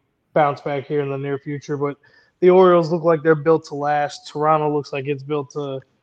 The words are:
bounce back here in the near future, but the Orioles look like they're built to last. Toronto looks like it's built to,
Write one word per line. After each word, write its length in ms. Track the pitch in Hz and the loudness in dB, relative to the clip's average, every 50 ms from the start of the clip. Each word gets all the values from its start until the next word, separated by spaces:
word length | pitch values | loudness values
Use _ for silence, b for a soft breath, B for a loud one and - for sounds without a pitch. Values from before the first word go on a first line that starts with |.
| _ _ _ _ _ _ _ | _ _ _ _ _ _ _
bounce 260 | 165 151 143 139 - | 2 2 2 0 -4
back 260 | - 156 143 139 131 | -6 -6 -6 -6 -6
here 140 | - 156 147 | -4 -4 -4
in 100 | 143 139 | -4 -4
the 80 | 139 135 | -6 -6
near 200 | 139 143 139 135 | -6 -6 -6 -8
future, 400 | - 147 147 143 - - 151 139 | -8 -10 -10 -10 -8 -8 -6 -4
but 180 | 143 143 139 - b b b b b b b _ | -4 -6 -6 -10 b b b b b b b _
the 100 | 180 185 | 4 6
Orioles 420 | 180 185 190 180 175 175 165 151 170 | 6 8 6 6 6 4 2 0 -2
look 100 | 175 156 | 0 2
like 200 | 170 165 156 143 | 2 0 2 2
they're 120 | 160 160 | 2 2
built 300 | 147 143 165 165 156 156 - | 2 2 2 0 0 0 -6
to 60 | 151 | -8
last. 540 | 143 143 147 147 147 147 139 - - - - | -6 -4 -2 0 -2 -2 -4 -6 -12 -18 -12
Toronto 420 | - 147 151 156 160 156 151 151 | -6 -2 0 2 2 2 0 0
looks 220 | 147 147 139 - - | -2 -4 -4 -6 -8
like 140 | 143 131 | -8 -6
it's 160 | 143 147 135 135 | -6 -8 -8 -6
built 280 | 139 151 147 147 - - | -6 -6 -6 -6 -8 -10
to, 280 | 151 143 139 135 135 - _ _ _ | -10 -8 -8 -10 -10 -12 _ _ _